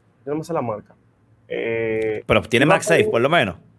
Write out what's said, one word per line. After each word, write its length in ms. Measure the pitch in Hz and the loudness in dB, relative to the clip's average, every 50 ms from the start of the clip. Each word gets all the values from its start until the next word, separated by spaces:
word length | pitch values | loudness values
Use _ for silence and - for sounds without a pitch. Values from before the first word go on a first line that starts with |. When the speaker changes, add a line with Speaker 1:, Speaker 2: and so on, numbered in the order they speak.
| _ _ _ _ - | _ _ _ _ -8
Speaker 1:
yo 80 | 139 | -6
no 60 | 147 160 | -6 -6
me 60 | 151 | -6
sé 80 | - | -4
la 80 | 165 156 | -4 -4
marca. 320 | 131 117 107 104 - _ - _ _ _ _ _ _ _ _ _ _ - | -4 -4 -6 -8 -10 _ -20 _ _ _ _ _ _ _ _ _ _ -10
Eh, 720 | 117 117 117 117 113 113 113 113 110 110 110 110 107 107 - | -8 -6 -4 -4 -4 -2 -2 -2 -2 -2 -2 -4 -4 -4 -2
Speaker 2:
Pero 160 | - 117 107 | 0 0 0
tiene 220 | - - 120 117 139 | 0 2 2 2 4
Speaker 1:
iba 100 | 156 165 | 4 4
a 20 | |
Speaker 2:
MagSafe, 220 | 160 - - 165 139 | 2 2 2 2 2
Speaker 1:
pedir 100 | 107 - | 2 2
Speaker 2:
por 100 | 113 117 | 2 2
lo 80 | 123 143 | 2 2
menos. 280 | 170 165 123 95 85 - - _ _ | 2 2 2 0 -4 -10 -14 _ _